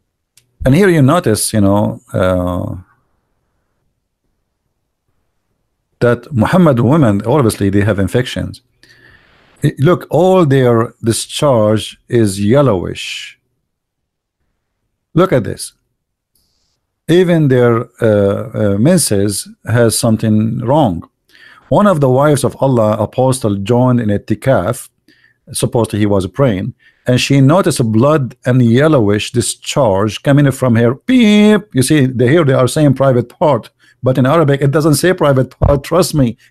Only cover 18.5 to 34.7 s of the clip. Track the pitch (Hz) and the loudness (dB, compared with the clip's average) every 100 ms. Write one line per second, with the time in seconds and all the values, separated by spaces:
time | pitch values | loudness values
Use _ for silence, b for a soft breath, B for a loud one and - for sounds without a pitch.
18.5 | 107 104 98 135 185 - 101 104 101 - | -4 -2 0 2 2 0 -2 -2 -4 -12
19.5 | - - 120 117 - 117 110 110 107 113 | -14 -4 0 0 0 -2 0 0 0 -2
20.5 | 127 120 151 123 82 - _ _ b b | -4 -2 0 0 -4 -10 _ _ b b
21.5 | b b 147 208 165 135 131 147 139 120 | b b 0 2 2 2 2 2 0 -2
22.5 | - 135 120 107 107 104 - 131 127 110 | -2 -2 0 0 0 -4 -2 -2 0 -4
23.5 | 101 98 120 127 120 113 101 - 107 135 | -4 -2 0 2 0 -2 -4 -4 -4 0
24.5 | 117 90 127 - _ _ b b b b | 0 -2 -6 -12 _ _ b b b b
25.5 | 127 127 123 110 104 104 101 92 - 139 | -8 -4 -2 -2 -2 0 0 -2 -2 -2
26.5 | 92 113 - b b - 123 - 139 135 | -2 -6 -12 b b -2 -2 2 2 4
27.5 | 175 180 135 113 107 139 151 120 - 135 | 4 2 -2 -2 0 2 0 -2 -8 -2
28.5 | 127 117 120 156 147 101 104 - 120 - | 0 2 2 2 2 0 -2 -4 -4 -4
29.5 | - - 160 120 95 107 - - 139 143 | -6 -6 -2 0 0 -2 -4 0 2 2
30.5 | 135 131 113 117 139 - 254 214 208 208 | 0 0 0 0 -2 -2 2 4 4 4
31.5 | 214 208 127 127 151 131 120 123 165 143 | 2 -2 -2 0 2 0 0 2 2 2
32.5 | 127 127 151 147 - 135 123 120 - 165 | 0 0 0 0 2 0 0 -2 -2 -2
33.5 | 139 - _ b b 127 135 127 165 143 | -2 -4 _ b b -4 0 0 2 0
34.5 | 139 143 | 0 0